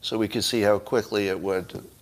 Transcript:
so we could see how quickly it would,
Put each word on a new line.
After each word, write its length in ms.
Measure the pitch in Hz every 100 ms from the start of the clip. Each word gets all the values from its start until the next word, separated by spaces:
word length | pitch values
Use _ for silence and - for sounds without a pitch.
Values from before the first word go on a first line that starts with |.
so 180 | - 113
we 100 | 104
could 160 | 120
see 160 | 104 120
how 180 | 101 101
quickly 500 | - 123 101 104 98
it 120 | 92
would, 440 | 92 92 87 - - -